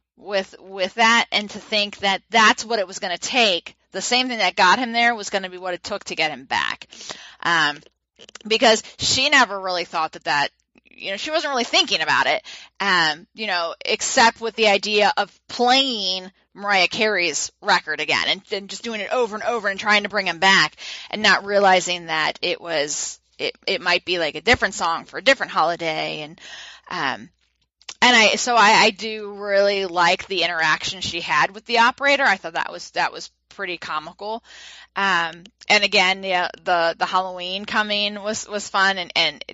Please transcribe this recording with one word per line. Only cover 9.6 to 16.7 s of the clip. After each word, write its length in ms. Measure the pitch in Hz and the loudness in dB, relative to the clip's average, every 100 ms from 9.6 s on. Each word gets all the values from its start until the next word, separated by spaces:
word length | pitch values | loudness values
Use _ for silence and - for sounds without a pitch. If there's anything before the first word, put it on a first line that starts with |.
really 240 | 185 180 | -4 -4
thought 280 | 175 170 160 | -4 -4 -4
that 120 | 165 | -4
that, 240 | 165 147 143 - _ _ _ - | -2 0 0 -4 _ _ _ -14
you 140 | 127 | -10
know, 60 | 202 | -8
she 160 | 311 | -4
wasn't 180 | 311 294 | -4 -2
really 140 | 262 | -2
thinking 360 | 240 330 330 190 | 0 0 0 -2
about 260 | 151 127 131 | 0 2 2
it, 160 | 151 - - - - | -2 -4 -18 -20 -6
um, 480 | 202 180 156 160 185 | 0 2 2 -2 -10
you 140 | - 220 | -10 -4
know, 260 | 175 165 - | -4 -4 -6
except 560 | - 214 - - 233 - | -4 -2 0 4 4 2
with 140 | 226 | -4
the 140 | 214 214 | 2 2
idea 440 | 202 208 208 202 - | 2 2 2 2 2
of 240 | 202 _ - | -4 _ -12
playing 800 | - 247 262 269 226 185 185 185 - _ | 0 2 4 2 -4 -4 -6 -8 -18 _
Mariah 320 | 180 202 | -8 0